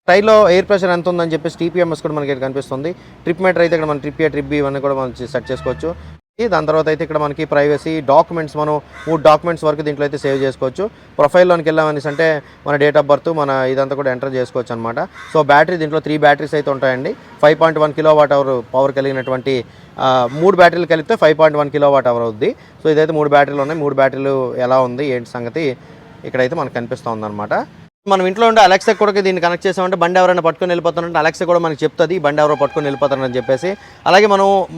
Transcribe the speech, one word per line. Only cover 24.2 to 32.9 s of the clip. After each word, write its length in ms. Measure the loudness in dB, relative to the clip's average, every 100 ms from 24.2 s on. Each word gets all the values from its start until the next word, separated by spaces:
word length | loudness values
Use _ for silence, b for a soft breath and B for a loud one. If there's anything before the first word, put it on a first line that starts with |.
| -4 -2 -4 -4 0
ఎలా 140 | 0 0
ఉంది, 160 | -4 -4
ఏంటి 200 | -6 -8 -10
సంగతి 280 | -8 -6 -4 -6 B B B -18 -8
ఇక్కడైతే 260 | -2 -2 -2
మనకు 160 | -6 -6
కనిపిస్తూ 300 | -8 -8 -8 -6
ఉందన్నమాట. 380 | -8 -8 -6 -4 -6 -12 -20 _ -2
మనం 120 | 0 0
ఇంట్లో 160 | 0 2
ఉండే 100 | 6 6
Alexa 240 | 4 2 0
కూడా 120 | 2 2 0
దీన్ని 160 | 0
కనెక్ట్ 220 | 0 -2 -4
చేసామంటే 300 | -2 -2 0
బండి 180 | 2 4
ఎవరైనా 220 | 2 2 0
పట్టుకొని 240 | -2 -2
వెళ్ళిపోతారంటే 460 | -2 -2 -4 -4 -2
Alexa 240 | -2 -2 0
కూడా 100 | 0 0
మనకి 140 | -2
చెప్తుంది 300 | -4 -2 -2 0
ఈ 40 | -2
బండి 140 | 2
ఎవరో 140 | 2 2
పట్టుకొని 240 | -2 -2
వెళ్ళిపోతారని 480 | -4